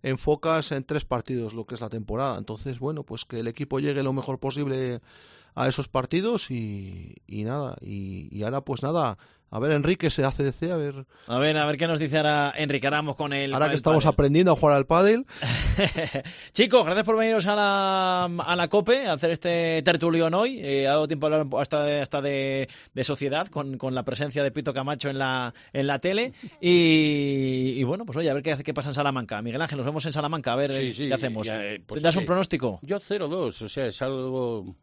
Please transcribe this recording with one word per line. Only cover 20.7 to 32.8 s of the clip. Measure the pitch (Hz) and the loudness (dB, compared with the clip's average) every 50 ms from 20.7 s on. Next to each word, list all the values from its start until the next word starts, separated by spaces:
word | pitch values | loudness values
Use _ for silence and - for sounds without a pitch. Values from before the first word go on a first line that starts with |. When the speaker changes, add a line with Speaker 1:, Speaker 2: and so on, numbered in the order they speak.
| 139 139 135 135 | 0 2 2 4
Speaker 2:
ha | |
dado | 143 151 151 | 4 2 2
tiempo | 147 160 143 151 151 | 0 -2 -2 0 2
a | 156 | 2
hablar | 156 151 135 131 120 | 2 0 0 -2 -2
hasta | 143 - - 151 147 | -2 0 0 0 0
de, | 147 147 147 | 0 0 -2
hasta | 139 - - 143 | -2 -2 -4 -2
de, | 135 143 143 135 135 135 135 135 135 - - - - - | -2 0 -2 0 -2 -2 -2 -2 -4 -4 -8 -20 -20 -12
de | _ 131 127 | _ -4 -2
sociedad | - 143 - 139 135 139 156 185 | -2 -2 -2 -2 -2 -2 -2 -4
con, | 196 - 156 143 139 135 123 | -4 -6 -6 -6 -6 -8 -6
con | - 131 127 | -4 -4 -4
la | 127 | -2
presencia | - - 120 - 147 147 123 147 | -4 -4 -4 -4 -6 -4 -2 0
de | 139 139 | 0 0
Pito | 131 151 127 147 127 | -2 -2 -4 -4 -4
Camacho | 135 131 143 147 123 - 143 | -2 -4 -4 -4 -4 -4 -4
en | 135 135 | -2 -2
la, | 135 131 131 127 127 120 - - - - | -2 -2 0 -2 -4 -6 -8 -12 -20 -6
en | - 135 139 | -2 -2 0
la | 139 143 135 | 0 0 0
tele. | - 180 190 214 240 262 - - - 190 - - | 0 0 0 0 -2 -4 -6 -12 -18 -18 -14 0
Y, | - 175 175 175 170 160 156 156 156 151 147 143 143 139 139 135 135 131 131 131 127 131 123 | 4 6 6 8 8 8 6 6 6 4 2 2 0 0 0 0 0 0 0 0 0 0 0
y | 131 131 | 0 0
bueno, | 120 165 208 233 | 0 0 -4 -6
pues | 214 120 151 | -8 -6 -2
oye, | 170 156 | 0 0
a | 135 | 0
ver | 143 | 0
qué, | 139 160 151 | -2 -2 -4
qué | 135 143 156 135 | -2 -4 -4 -4
pasa | 147 127 147 | -4 -4 -4
en | 135 | -2
Salamanca. | 139 143 143 135 131 117 98 117 104 | 0 0 0 0 -2 -6 -6 -8 -6
Miguel | 110 120 113 139 | -6 -6 -4 -4
Ángel, | 165 151 147 | -4 -4 -4
nos | 139 120 | -4 -4
vemos | 135 151 156 131 | -4 -4 -4 -4
en | 165 | -4
Salamanca, | 131 151 147 147 165 160 127 127 | -4 -2 -2 -2 -4 -4 -2 -2
a | 120 | 0
ver, | 131 143 135 | 0 0 0
Speaker 3:
Sí, | 135 135 | 0 -2
Speaker 2:
eh, | 135 127 110 | -2 -4 -4
Speaker 3:
sí, | 117 147 139 | -4 -2 -2
Speaker 2:
qué | 135 | -2
hacemos. | 127 135 127 113 110 104 | -2 -2 -4 -4 -4 -4
Speaker 3:
ya, | 110 107 110 101 | -4 -4 -4 -4
eh, | 101 107 92 85 | -6 -8 -10 -10
pues | - 107 151 | -10 -8 0
Speaker 2:
¿Tendrás | 147 165 160 | 2 2 2
Speaker 3:
sí. | 190 | 2
Speaker 2:
un | 165 | 0
pronóstico? | 147 175 185 190 - - 139 131 117 98 82 | 0 0 0 0 -2 -2 -2 -2 -4 -4 -4